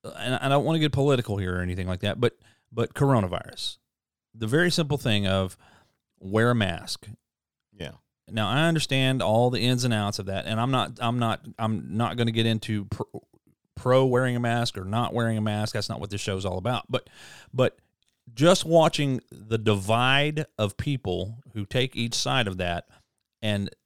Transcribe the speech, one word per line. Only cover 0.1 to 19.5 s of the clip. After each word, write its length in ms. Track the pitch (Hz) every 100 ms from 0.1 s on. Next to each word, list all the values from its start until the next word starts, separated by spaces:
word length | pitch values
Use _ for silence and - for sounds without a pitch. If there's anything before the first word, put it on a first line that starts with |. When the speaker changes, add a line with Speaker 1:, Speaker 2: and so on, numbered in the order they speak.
| - 113
Speaker 1:
and 120 | 123 135
I 40 |
don't 160 | 139 135
wanna 140 | 160
get 120 | 151
political 460 | 139 139 131 - 101
here 200 | 92 90
or 40 |
anything 260 | 90 90 90
like 120 | 90
that, 180 | 104 -
but, 180 | - _ _ _ _
but 220 | 117 117 -
coronavirus, 800 | 143 127 92 90 - - - - _ _ _ _ _
the 140 | 113 110
very 240 | 143 175
simple 260 | 175 147 143
thing 300 | 123 104 98
of 300 | 95 95 - _ _ _ _ _ _
wear 320 | 95 107 117
a 40 | 123
mask. 520 | 95 82 - - - - _ _ _ _ _ 104
Speaker 2:
Yeah. 140 | 73 - _ _ -
Speaker 1:
Now, 200 | 110 101
I 180 | 127 165
understand 540 | 165 - 135 131 131
all 300 | 95 110 123
the 80 | 123
ins 220 | 120 123
and 100 | 123
outs 240 | 110 104 -
of 80 | 95
that, 180 | 95 -
and 120 | 110
I'm 120 | 123
not, 260 | 131 85 113
I'm 200 | 120 123
not, 220 | 117 107 - -
I'm 380 | 110 107 62 101
not 200 | 113 117
gonna 140 | 117
get 160 | 113 113
into 380 | 110 - 107 101
pro, 200 | - - - _ _ _ _ _ -
pro 300 | 127 131 131
wearing 280 | 123 127 120
a 40 |
mask 360 | 120 120 120 -
or 100 | 95
not 280 | 113 117
wearing 240 | 113 113 110
a 40 |
mask. 320 | 107 104 107 110
That's 120 | 98
not 100 | 76
what 100 | 98
this 120 | 101
show's 240 | - 95 95
all 120 | 92
about. 280 | 101 123 -
But, 200 | - - - - - -
but 240 | 123 127 _ _ _ _ _ -
just 320 | 117 160 185 160
watching 560 | 165 160 - 143 127 _
the 260 | - 107